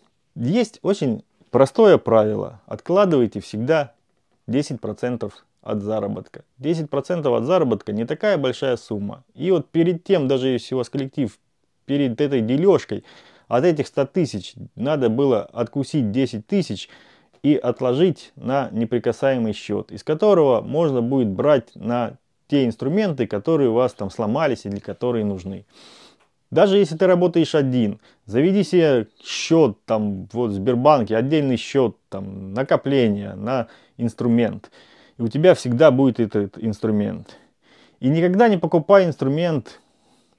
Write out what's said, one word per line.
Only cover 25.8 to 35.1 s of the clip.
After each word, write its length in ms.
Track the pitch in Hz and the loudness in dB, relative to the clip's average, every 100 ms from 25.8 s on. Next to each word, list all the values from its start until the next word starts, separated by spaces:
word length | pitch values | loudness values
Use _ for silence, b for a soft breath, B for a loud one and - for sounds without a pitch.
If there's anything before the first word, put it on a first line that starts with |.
| b b b b _ _ _ | b b b b _ _ _
Даже 260 | 139 202 202 | 2 4 4
если 200 | 165 160 | 2 2
ты 80 | 185 | 2
работаешь 480 | 175 180 170 156 | 4 2 2 2
один, 460 | 156 135 127 107 101 b b - | 0 0 0 -2 -4 b b -4
заведи 380 | 110 170 196 | 0 2 2
себе 440 | 180 180 156 127 107 _ | 2 4 4 2 0 _
счёт 600 | - - - 165 135 98 - | -12 -10 2 4 4 2 -2
там 420 | 110 104 95 104 | -2 -2 -6 -8
вот 180 | 117 120 | -4 -2
в 40 | |
Сбербанке, 600 | 98 107 123 143 143 104 110 | -2 -2 2 4 4 2 0
отдельный 420 | 131 156 139 120 | 0 0 0 -2
счёт, 400 | - 139 117 - _ | -2 0 0 -2 _
там, 440 | 95 98 98 95 | -12 -12 -12 -8
накопление 840 | 107 139 147 135 135 113 101 101 98 | -6 0 0 2 2 2 0 -6 -8
на 320 | 107 131 113 b b - | -4 -4 -6 b b -6
инструмент. 760 | 117 - 120 117 110 98 - b b b b | -6 -2 0 2 0 -4 -14 b b b b